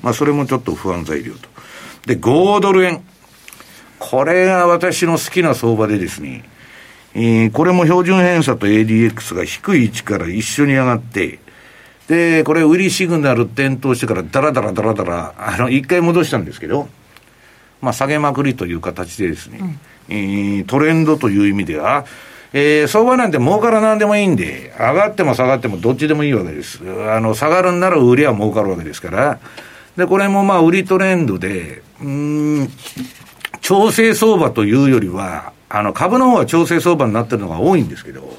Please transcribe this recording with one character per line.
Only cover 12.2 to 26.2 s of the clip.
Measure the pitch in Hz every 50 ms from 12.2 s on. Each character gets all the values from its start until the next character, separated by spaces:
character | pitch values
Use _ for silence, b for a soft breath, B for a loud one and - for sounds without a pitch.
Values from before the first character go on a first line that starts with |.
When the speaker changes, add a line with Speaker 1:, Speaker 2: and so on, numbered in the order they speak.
| 170 170 165 160 151
Speaker 1:
こ | 135 156
れ | 160
売 | 165 151 156 175
り | 190 185
シ | 185 - 190 170
グ | 170 165
ナ | 147 139 127
ル | 117 117 107
点 | 113 - 139 135 135 120
灯 | - 139 127
し | -
て | -
か | 110 104
ら | 90
ダ | 87 80 - 135
ラ | 135 151
ダ | 139 131
ラ | 107 107 95
ダ | 95 104
ラ | 110 113
ダ | 98 -
ラ、 | 85 85 85 82 82 - -
あ | 101 110 - -
の、 | 123 127
一 | 127 139 139 -
回 | 180 175
戻 | 170 170 170 180 165
し | -
た | - 123
ん | 90
で | 73 -
す | -
け | - 78
ど、 | 85 143 143 - - _ _ b b b b b b b b b b b b b b b
ま | - 127
あ、 | 113
下 | - 135 139
げ | 151 151
ま | 147 143 135
く | 139 143
り | 139 123
と | - 92
い | 87 85
う | 82
形 | 82 92 85 - 92 87 -
で | - 104 87
で | 85
す | - - -
ね、 | - -
Speaker 2:
う | 196
ん。 | 185 151 139 b b b b b -
Speaker 1:
え | - 104 101 98 101 101 101 101 101 98
ー、 | 92
ト | 98 123 139
レ | 151 156
ン | 165 160 160
ド | 156 156
と | 151 - 113
い | 98 101
う | 104 101
意 | 101
味 | 101 98
で | 80 80 76
は、 | 73 104 131 143 139 B B B B B B B B B
え | - 139 143 147 151 151 147
ー、 | 139
相 | - 214 226
場 | 247 247
な | 254 247
ん | 208
て | 151 139
儲 | 120 139 190 214
か | 214 233
ら | 220 220
な | 214 220 220
ん | 214
で | 214
も | 208 208 208
い |
い | 208 190
ん | 165
で、 | 185 175 156 139 127 - - - -
上 | 113 117 139
が | 175 202 214
っ | 208
て | - 185
も | 147 120
下 | - 131
が | 127 135
っ | 127
て | 120 120
も | 107 85
ど | 87 117 131
っ |
ち | 113 147 151
で | 156
も | 151